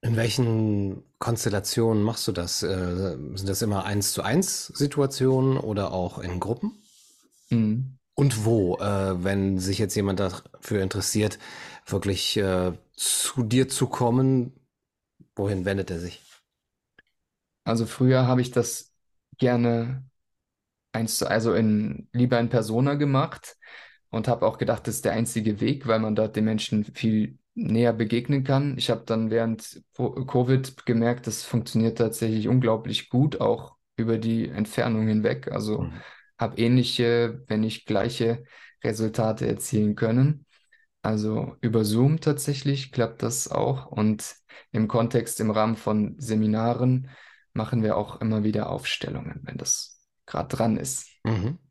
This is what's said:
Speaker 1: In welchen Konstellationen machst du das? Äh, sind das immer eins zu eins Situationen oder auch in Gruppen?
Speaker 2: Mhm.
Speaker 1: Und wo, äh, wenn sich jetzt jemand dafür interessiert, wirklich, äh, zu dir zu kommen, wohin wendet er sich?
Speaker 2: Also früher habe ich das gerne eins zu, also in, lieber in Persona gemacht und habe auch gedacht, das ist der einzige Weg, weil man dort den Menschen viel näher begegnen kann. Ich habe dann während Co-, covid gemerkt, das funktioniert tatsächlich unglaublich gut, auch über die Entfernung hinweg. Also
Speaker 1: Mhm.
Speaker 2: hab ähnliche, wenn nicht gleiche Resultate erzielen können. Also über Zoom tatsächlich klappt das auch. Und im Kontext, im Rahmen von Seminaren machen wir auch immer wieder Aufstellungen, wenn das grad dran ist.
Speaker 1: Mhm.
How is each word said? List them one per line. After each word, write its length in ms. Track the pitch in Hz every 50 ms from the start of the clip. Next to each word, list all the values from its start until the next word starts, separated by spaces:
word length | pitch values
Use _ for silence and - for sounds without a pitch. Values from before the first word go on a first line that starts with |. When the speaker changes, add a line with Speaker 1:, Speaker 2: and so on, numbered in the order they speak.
Speaker 1:
In 160 | - 117 117
welchen 880 | 110 113 120 - - 127 117 113 110 110 107 104 101 101 98 95 - - _ _ _
Konstellationen 800 | - - 117 113 - 117 101 101 95 - - - 117 113 113 107 101
machst 240 | 107 113 - -
du 60 | - 101
das? 300 | 87 85 90 - - -
Äh, 520 | 80 95 92 92 90 87 90 95 95 80 - 69 147 -
sind 140 | 98 95 98
das 140 | 98 - 120
immer 220 | 107 101 95 -
eins 280 | 98 104 101 98 - -
zu 100 | - 90
eins 440 | 98 117 170 190 - - - -
Situationen 920 | - - - 143 143 143 - 139 135 135 - 131 131 131 131 131 135 131 131
oder 340 | - - 107 98 98 80 -
auch 260 | 92 90 87 - -
in 220 | - 90 90 90
Gruppen? 420 | 90 98 113 123 - 214 - - _ _ _ _ - _ _ _ _ _ _ _ _ _
Speaker 2:
Mhm. 480 | - 117 110 107 107 120 131 135 - - _ _ _
Speaker 1:
Und 300 | - 143 143 113 110 107
wo, 340 | 110 117 113 98 87 92 -
äh, 440 | 92 101 101 98 98 95 92 90 90
wenn 360 | 95 98 98 98 98 98 95
sich 200 | 92 98 98 95
jetzt 160 | 107 98 -
jemand 240 | 110 101 98 98 92
dafür 640 | 101 92 90 - - - _ - - - 110 104 95
interessiert, 560 | 92 - 101 92 - - 107 107 104 - - - - - - - - - - _
wirklich, 500 | - - 98 - 101 95 82 - - -
äh, 360 | 120 101 95 92 92 90 90 85 - _ _ _
zu 480 | - - - - - - - - - 123
dir 240 | 107 117 127 131 127
zu 180 | - - 131
kommen, 680 | 123 - - 127 120 117 127 131 135 135 131 120 127 - _ _ _ _ _ _ _ _ _ _ _ _ _ - _ _
wohin 280 | - 98 101 104 95 90
wendet 260 | 98 98 98 95 90
er 100 | 92 85
sich? 200 | 87 90 - - _ - - _ _ _ _ _ _ _ _ _ _ _ _ _ _ _ _ _ _ _ _ _ _ _ _ _ _
Speaker 2:
Also 220 | 117 113 113 113
früher 400 | 110 - - 131 127 131 127 127
habe 140 | 123 127 123
ich 100 | 123 123
das 420 | - 123 117 - - - - _ _ _ _ _ _ _ _ _ - _
gerne 680 | - 123 123 120 120 120 117 117 117 120 131 131 135 - _ _ _ _ _ _ _ _ _ _ _ _ _ _ _ _ _
eins 260 | 110 113 110 - -
zu, 100 | - -
also 260 | 98 110 113 117 98
in, 540 | 95 113 110 107 104 107 107 135 - - _ _
lieber 260 | 120 123 120 123 120
in 80 | 117 117
Persona 460 | 123 123 110 104 110 117 131 143 143
gemacht 600 | 147 147 143 135 131 147 165 - - - - - _ _ - - - - - - _ _ _
und 180 | - 113 110 -
habe 180 | 120 113 -
auch 120 | 104 110 -
gedacht, 280 | 120 107 117 110 -
das 100 | - 110
ist 80 | - -
der 80 | 104 -
einzige 480 | 110 117 117 - 117 107 110 107 104
Weg, 260 | 113 113 143 143 135
weil 140 | 135 113 110
man 140 | 110 110 107
dort 220 | 104 110 110 110
den 80 | 110 107
Menschen 400 | 110 110 107 104 - - 107 104
viel 540 | - - - - 113 110 107 107 - - - _ _ _
näher 380 | - 233 151 107 113 120 120 113
begegnen 520 | 110 117 107 113 117 123 - 143 139 135
kann. 320 | 139 139 135 143 143 135 131
Ich 120 | - -
habe 140 | 117 113 -
dann 260 | - 113 110 113 110
während 520 | 110 113 113 113 113 110 - - - - - _ _
Co-, 280 | - 127 117 - - 131
covid 580 | 131 - 123 123 123 131 131 131 - - - -
gemerkt, 400 | - 120 113 117 117 123 123 -
das 180 | 113 110 - -
funktioniert 540 | - - 120 110 - - 117 113 113 110 -
tatsächlich 500 | 120 113 113 - - 110 110 110 107 107
unglaublich 640 | 123 127 123 113 110 113 - - 104 - - -
gut, 300 | - 123 135 143 127 -
auch 360 | - 110 110 113 - - - _ _ _ _
über 220 | - 113 113 113 110
die 300 | 107 113 113 113 110 -
Entfernung 580 | 67 98 107 107 - - 117 120 113 110 110
hinweg. 440 | 110 107 107 107 110 123 131 - - -
Also 300 | 98 107 107 107 104 87
Speaker 1:
Mhm. 180 | 85 82 - - - - - _ _ _ _
Speaker 2:
hab 200 | 117 107 - -
ähnliche, 840 | 117 117 123 127 120 120 - - 123 117 120 120 117 117 117 - -
wenn 140 | - 110 107
nicht 260 | 110 110 107 - -
gleiche 580 | - 117 101 98 120 127 - 117 113 107 - - _ - - - - _ _ -
Resultate 640 | 120 110 107 110 113 110 - 117 110 110 107 123
erzielen 480 | 120 113 104 - - - 110 107 104 104
können. 520 | - - 113 113 123 131 147 151 143 - _ _ _ _ _ _ _ _ _ _ _ _
Also 540 | 107 110 107 104 107 107 110 113 - - -
über 240 | - 120 110 117 110
Zoom 360 | 104 104 113 127 143 156 160
tatsächlich 720 | - 156 147 139 - - 143 139 - 143 139 135 135 - -
klappt 300 | 123 117 113 - - -
das 260 | 113 120 - - -
auch. 360 | - - 104 127 135 131 135
Und 500 | - - - 107 107 110 104 - - - _ _ _ - - - _
im 180 | _ 107 110 104
Kontext, 520 | - 117 117 117 - 120 110 - - -
im 100 | 113 110
Rahmen 260 | 104 110 107 110 113
von 380 | 110 - - 107 107 104 101 - -
Seminaren 880 | 135 113 110 107 110 107 107 110 113 117 120 120 131 127 127 127 131 - - - - - - - _ _ _
machen 280 | 107 110 - - 117 110
wir 140 | 107 -
auch 240 | - 104 104 - -
immer 240 | - 110 110 107 104
wieder 260 | 107 104 107 104 -
Aufstellungen, 680 | - - - - - - - - - - - - - - -
wenn 160 | - - -
das 420 | - - - - - - - _ _ _ _ _ _
grad 320 | - - - - - - -
dran 180 | 110 117 107
ist. 300 | - - - - - - - _ _ _
Speaker 1:
Mhm. 340 | 113 113 104 90 113 156 175 _ _